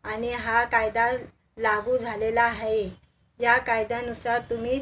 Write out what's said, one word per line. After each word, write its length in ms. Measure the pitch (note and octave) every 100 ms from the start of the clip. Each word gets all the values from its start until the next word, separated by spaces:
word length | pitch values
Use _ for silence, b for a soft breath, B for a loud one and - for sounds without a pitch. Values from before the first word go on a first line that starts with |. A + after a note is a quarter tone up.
आणि 280 | - A3 A#3+
हा 320 | A#3+ A3+ A3+
कायदा 460 | A#3+ A#3 A3 A3 A#3 B3 - _ _ -
लागू 380 | A3 G#3 A3+ B3+
झालेला 440 | A#3 G#3 A3 A#3
आहे. 460 | A#3 G#3+ A3 A3 F#3+ - _ _ _ _
या 160 | A#3 B3
कायद्यानुसार 800 | B3+ A3+ G#3+ A#3+ A#3+ A3+ A#3+ A#3 A#3
तुम्ही 280 | A#3 A#3 C4+